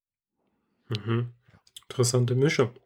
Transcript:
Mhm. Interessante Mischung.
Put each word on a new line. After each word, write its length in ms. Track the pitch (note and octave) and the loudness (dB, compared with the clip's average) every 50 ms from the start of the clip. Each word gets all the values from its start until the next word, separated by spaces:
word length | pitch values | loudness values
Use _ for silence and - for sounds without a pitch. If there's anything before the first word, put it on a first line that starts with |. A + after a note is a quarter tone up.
| _ _ _ _ _ _ _ _ _ _ _ _ _ _ _ _ _ - | _ _ _ _ _ _ _ _ _ _ _ _ _ _ _ _ _ -8
Mhm. 400 | A#2 G#2 G2+ A2+ A2+ A#2 B2 A#2+ - _ _ _ _ - _ _ _ - _ - | -8 -8 -4 -2 -2 -2 -2 -4 -10 _ _ _ _ -20 _ _ _ -20 _ -12
Interessante 440 | - - B2 A#2+ - B2+ B2 A#2+ B2 | -2 -2 0 2 2 0 2 2 2
Mischung. 360 | B2+ C3+ D#3 - - B2+ G#2+ - - _ | 2 2 2 2 2 0 0 0 -12 _